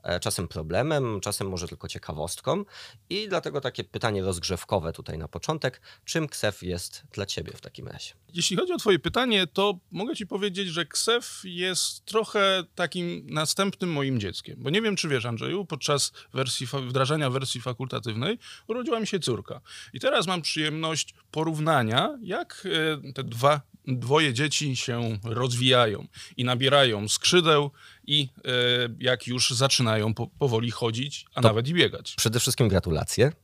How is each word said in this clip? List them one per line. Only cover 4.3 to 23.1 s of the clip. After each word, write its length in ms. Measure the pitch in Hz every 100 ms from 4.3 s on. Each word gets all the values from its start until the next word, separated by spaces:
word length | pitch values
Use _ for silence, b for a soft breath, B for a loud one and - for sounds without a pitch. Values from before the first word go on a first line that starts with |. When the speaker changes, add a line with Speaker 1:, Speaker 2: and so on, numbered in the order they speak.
| 87 - 90 - 98 82
Speaker 1:
tutaj 260 | - - 78
na 100 | 82
początek. 520 | - - 156 - - B B
Czym 240 | - 165 156
ksef 340 | - 107 -
jest 400 | 90 87 - - -
dla 140 | - 98
ciebie 260 | - 80 -
w 40 |
takim 280 | - - -
razie? 240 | - - - _
Speaker 2:
Jeśli 220 | 175 - 180
chodzi 160 | 359
o 40 | 349
twoje 200 | 214 180
pytanie, 480 | 175 233 254 208 180
to 320 | - 202 185 _
mogę 260 | 170 226 330
ci 100 | 202
powiedzieć, 420 | 196 202 185 190
że 180 | 165 170
ksef 540 | - - 240 - -
jest 600 | 185 175 185 180 - -
trochę 600 | - 220 214 208 196 190 170
takim 520 | - 175 180 175 170 147
następnym 600 | 151 156 - 196 - 180
moim 280 | 147 135 127
dzieckiem. 360 | 101 - - 123
Bo 120 | 127
nie 120 | 185
wiem, 140 | 226 185
czy 120 | 165
wiesz, 160 | 131 117
Andrzeju, 380 | 113 127 180
podczas 480 | 190 151 - 143 - B B
wersji 340 | 127 131 - 127
fa-, 140 | 139
wdrażania 500 | 127 131 131 156 139
wersji 300 | 127 131 127
fakultatywnej 800 | 127 120 131 123 113 107 151 240 B B -
urodziła 320 | 233 240 226
mi 60 | 208
się 140 | 190
córka. 400 | 139 107 - - B B B
I 80 | 135
teraz 260 | - - -
mam 160 | 180
przyjemność 720 | 151 151 156 156 160 156 - _ _
porównania, 880 | 156 165 151 156 151 110 120 202 285
jak, 440 | - 226 349 - 185 160 156 151
e, 40 | 139